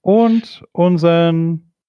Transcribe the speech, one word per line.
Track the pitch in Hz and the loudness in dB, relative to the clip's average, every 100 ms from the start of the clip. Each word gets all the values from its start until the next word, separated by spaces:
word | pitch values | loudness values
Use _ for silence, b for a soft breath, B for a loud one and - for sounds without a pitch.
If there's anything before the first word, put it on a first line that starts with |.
Und | 185 220 233 226 - - - | -2 0 2 -2 -4 -20 -12
unseren, | - 180 170 170 170 170 165 165 165 _ _ | -2 0 0 0 2 0 0 -4 -6 _ _